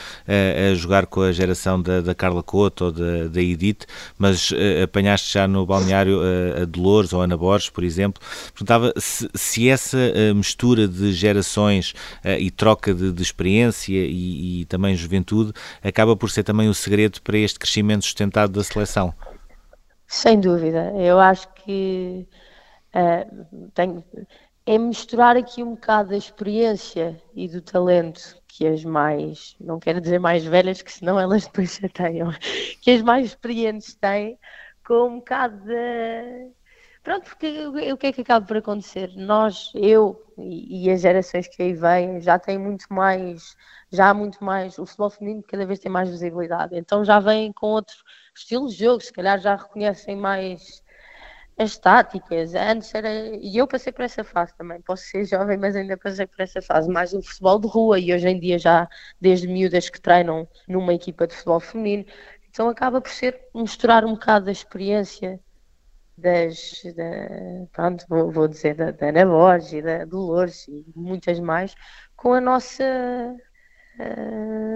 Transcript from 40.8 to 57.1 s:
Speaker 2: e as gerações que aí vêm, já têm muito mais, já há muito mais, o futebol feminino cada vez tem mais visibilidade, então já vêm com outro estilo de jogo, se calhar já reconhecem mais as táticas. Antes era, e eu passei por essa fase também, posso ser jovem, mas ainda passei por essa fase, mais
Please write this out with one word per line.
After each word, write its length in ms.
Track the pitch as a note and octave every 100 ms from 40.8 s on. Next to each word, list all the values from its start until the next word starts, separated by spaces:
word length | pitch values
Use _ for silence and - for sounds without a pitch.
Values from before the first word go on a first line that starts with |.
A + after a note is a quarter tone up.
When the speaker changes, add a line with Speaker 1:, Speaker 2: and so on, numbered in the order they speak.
| F#3
Speaker 2:
e 40 |
as 100 | F#3
gerações 480 | F3 F#3 F#3 F3+ F3
que 140 | -
aí 100 | F3+
vêm, 480 | E3+ E3+ F3+ F3+ F3+
já 180 | E3+ F3
têm 200 | - G3
muito 280 | G3 G3 -
mais, 640 | F#3+ F#3+ F#3 F#3 E3+ - _ _ - -
já 160 | F#3 G3
há 60 |
muito 280 | G3+ G#3 -
mais, 360 | G3 F#3+ F#3 -
o 80 | F#3
futebol 240 | - G#3
feminino 320 | - G3+ G#3+
cada 240 | G3+ G3 F#3+
vez 120 | G3
tem 140 | -
mais 160 | F#3 F#3
visibilidade, 640 | F3 F3 E3+ E3+ E3+ F3 F3
então 280 | E3+ G#3
já 160 | G#3 G#3
vêm 320 | G3+ G#3+ A3
com 160 | G3+ G#3+
outro 260 | A3 G#3 - _ - _
estilo 320 | - - A#3+ C4+
de 60 | F3
jogo, 260 | A3 B3
se 100 | -
calhar 260 | - F#3 G3
já 160 | G3
reconhecem 600 | G3 - G#3+ G#3 G3 - G3
mais 680 | G3 G3 F#3+ F3 - - _ _ - - - - - -
as 180 | G#3+ -
táticas. 800 | F#3 A3 - F#3+ - E3 E3
Antes 400 | F3 G#3+ A3+ A3
era, 420 | G#3+ G#3+ G#3+ A3 G#3+
e 220 | G3 G3+
eu 80 | C4
passei 260 | C4 -
por 100 | -
essa 220 | A#3+ -
fase 300 | G#3+ - E3+ -
também, 240 | F3 E3+
posso 240 | - F#3+
ser 220 | - G3 G3+
jovem, 320 | F#3+ G3+ G3
mas 180 | G3 G3
ainda 200 | G3 F#3+
passei 280 | G3+ F#3+ F#3+
por 140 | -
essa 220 | F#3 -
fase, 260 | - D#3 D#3+
mais 220 | E3+ F3